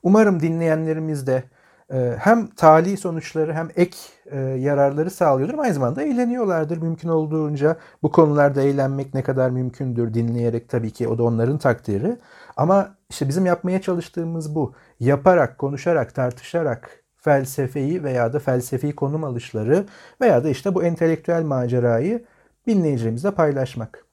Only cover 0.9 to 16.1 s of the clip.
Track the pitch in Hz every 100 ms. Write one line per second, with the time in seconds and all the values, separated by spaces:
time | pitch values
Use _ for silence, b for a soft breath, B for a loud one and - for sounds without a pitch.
0.9 | 160 160 151 135 127 127 b b b b
1.9 | 131 123 117 196 233 220 - 160 156 170
2.9 | 196 185 165 - 160 156 160 165 - 175
3.9 | - - _ - 139 131 131 135 143 139
4.9 | 143 165 180 165 131 151 302 277 151 123
5.9 | 180 302 247 247 247 214 170 151 170 165
6.9 | 160 170 160 156 156 151 147 143 160 B
7.9 | B 151 160 160 147 143 139 139 139 135
8.9 | 135 135 135 131 135 127 127 127 - 131
9.9 | 120 117 113 117 117 117 117 - 123 113
10.9 | - 113 113 120 113 117 151 139 117 -
11.9 | 98 151 240 B B B B 156 196 196
12.9 | _ _ - 135 156 185 175 185 185 190
13.9 | 175 170 - 165 165 151 156 135 b b
14.9 | b 120 139 139 180 131 - 139 139 -
15.9 | 165 117